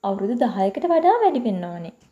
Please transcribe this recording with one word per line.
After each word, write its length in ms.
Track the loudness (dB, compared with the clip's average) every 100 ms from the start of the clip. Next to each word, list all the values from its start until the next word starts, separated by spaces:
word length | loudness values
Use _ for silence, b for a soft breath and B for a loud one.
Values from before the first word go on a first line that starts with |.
අවුරුදු 300 | -4 -4 -4
දහයකට 520 | 0 -2 0 -2 0 0
වඩා 240 | 4 4
වැඩි 340 | 4 2 2
වෙන්න 200 | -2 -4
ඕනේ. 280 | -6 -10 -14 _ _